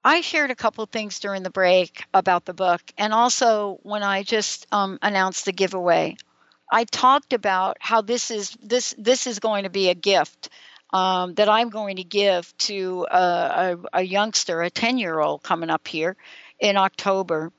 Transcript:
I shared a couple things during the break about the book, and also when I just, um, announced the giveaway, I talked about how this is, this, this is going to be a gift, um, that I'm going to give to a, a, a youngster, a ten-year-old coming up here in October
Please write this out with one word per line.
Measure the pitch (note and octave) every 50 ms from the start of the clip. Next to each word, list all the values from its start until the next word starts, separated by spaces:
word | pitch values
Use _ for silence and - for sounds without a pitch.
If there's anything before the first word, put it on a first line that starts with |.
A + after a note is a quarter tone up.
| -
I | B3+ D#4 F4
shared | E4 - - D#4 D4 C4
a | B3
couple | - - A3 - - G#3+
things | _ - A3+ G#3+ G3+ - -
during | - G3+ G3 F#3+
the | F#3 F3+
break | - G3 F#3 F3+ F#3 F#3 F3+ D#3+ _ - - _
about | - G3 F3+ F#3+ F3+ F3 _
the | -
book, | F3+ F3 F#3+ F3+ F3 F3 _ - _ -
and | G3+ G#3+ G#3+
also | A3+ A#3+ B3 - - C4 A#3 A3 G#3 G#3 G3+ F#3+ - _
when | G3 G#3 G#3+
I | G3+ G3+ G3 G3
just, | G3+ - A3+ G#3+ G#3 - - - - _
um, | - G#3 G3 G3 F#3 -
announced | - G#3 G3+ F#3+ F#3 F#3+ - - -
the | G3+
giveaway, | F3+ F3 G3 F3 F#3+ F#3 F3 F3 E3 E3 D#3+ D3+ - - - _ _ _ _ _ _ _ _ -
I | - A3+ A#3
talked | - - - - B3+ C4+ D4 _ _
about | C4 A3 G3 G#3 F#3+ F#3 F#3 F#3+ - -
how | - - A3+ A3+
this | G#3 G3+ A#3+ A#3+ - -
is, | A#3 G#3 G3 - - _
this, | - G#3 A#3+ B3+ - - - -
this | G#3 A3+ C4 B3 -
is | B3+ A3 G3+
going | - A3 G#3+ G3+ G3
to | F#3+
be | F3 G3 F#3+ F3+
a | F3+
gift, | F3 - G3+ G3 F3 C#3+ - _ _ - - - - - - - - _ _
um, | - F#3 F#3 F#3 F#3 F3+ F3+ F3+ E3+
that | F3 G#3+ G#3
I'm | G#3+ A3+ A#3+ A#3
going | G#3 A3 G#3+ G3+ G3
to | F#3 F#3
give | E3+ G3+ G3+ G3+ G3+ F#3 F3 E3+ - _ -
to | - - G#3 G3 F#3+ F#3 F#3 F3+ F3 -
a, | -
a, | F#3 F#3 F3+ F3 E3+ E3+ C#3+ - - F#3 F#3 F3 F3 F3 - -
a | F3+
youngster, | F#3 F#3 F#3+ G3 G#3 A3 G3+ - - - E3+ E3
a | E3+ F3
ten-year-old | _ - A3+ A#3 B3+ B3+ G#3+ E3+ D#3+ D#3 D3+ D3 D3+ D3+
coming | - - F3 E3 E3 D#3+
up | D#3+ D#3 _ -
here | - D#3+ D#3 F3 F#3+ _ - - - - - - _ _
in | - G#3 G3
October | G3 F#3+ F#3+ _ - - G3+ F#3+ F#3+ F#3+ E3+ E3 D#3 D#3 E3 _